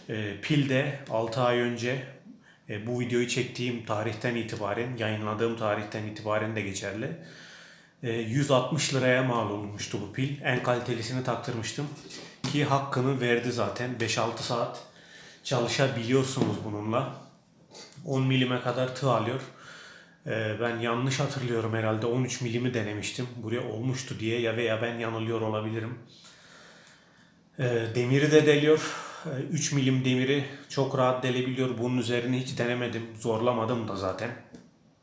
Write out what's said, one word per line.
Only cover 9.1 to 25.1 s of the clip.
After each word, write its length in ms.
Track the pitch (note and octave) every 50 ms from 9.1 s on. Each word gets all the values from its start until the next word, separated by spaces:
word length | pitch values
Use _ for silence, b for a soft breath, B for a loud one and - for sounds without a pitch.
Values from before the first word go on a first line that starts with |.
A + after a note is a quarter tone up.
| B2+ B2+ C3+
mal 260 | C3 A#2+ A#2 A2 G2+
olmuştu 480 | G2+ G#2 G#2 G2+ G2+ G2 - - - G#2+
bu 120 | G2+ G2 -
pil. 280 | - C3+ D3 C#3+ - -
En 200 | C#3+ B2+ B2 -
kalitelisini 600 | B2+ B2 A#2+ A#2 - A#2+ A2+ A2 A2+ B2+ B2+ B2+
taktırmıştım. 640 | B2+ A#2 A2+ - - A#2+ A2+ A2 - - - D3 C#3 - - - - B B B B B B - C3
Ki 140 | C3+ D3 C#3+
hakkını 560 | - C3+ C#3 C3+ - - C3 B2+ C3+ C#3 B2
verdi 300 | A#2+ A#2+ A#2+ A#2+ A#2 B2+
zaten. 480 | A2+ A#2 G#2 G2 - - B2 B2+ B2 A2
Beş 180 | A#2 A2 - A#2+
altı 260 | A2 A#2 A#2 - -
saat 400 | - B2+ A#2 B2 - - - - - B B B B B B B B B B B
çalışabiliyorsunuz 1120 | - C3+ A#2+ A#2 A#2 - - C#3 C3+ B2 A#2 A2+ A2+ B2+ C3+ C3 C3 - C3 A#2 G#2+ G#2 - G2+
bununla. 480 | A2 G#2 G#2 G#2 G#2+ A2 B2+ C#3 C3 - - - - - - _ _ _ - - - B B B B B - -
On 180 | - C3+ C3 C3
milime 380 | C3 C3 C3 B2+ B2 B2+ B2
kadar 340 | - B2 B2 B2+ B2+ B2+ -
tığ 160 | - C#3+ C3
alıyor. 300 | A#2 A2 G#2+ A2+ C3 C3+ - - B B B B B B B B B B B B B B - D3+
Ee, 280 | A2 A2 A2 G#2+ G#2+ G2
ben 180 | A#2 A#2 A#2 A2+
yanlış 400 | A#2 A#2+ A#2 B2 B2+ C3+ C3+ -
hatırlıyorum 540 | C#3 C3 - C3+ B2+ A#2+ A#2 A2+ A2 A2+ G#2+
herhalde. 320 | A2+ A2 A2 A2 G#2+ A#2+
On 180 | A#2 A#2 C3 B2+
üç 180 | B2 - -
milimi 320 | C3 A#2 A2+ A#2+ B2 B2+ A#2+
denemiştim. 540 | A#2 G#2 G#2 G#2 G#2 F2+ - - - B2+ B2 A#2+
Buraya 280 | A#2+ - A2 A2+ B2 C3
olmuştu 520 | A#2+ G#2+ G#2+ A#2+ C3 C3 C3 - - - G2
diye 200 | G#2+ A2 A#2 B2
ya 180 | A#2 A2 A2+ A#2
veya 240 | A#2+ A2 A2 A2
ben 180 | A#2 A#2 A#2+ A#2
yanılıyor 420 | A#2 A2+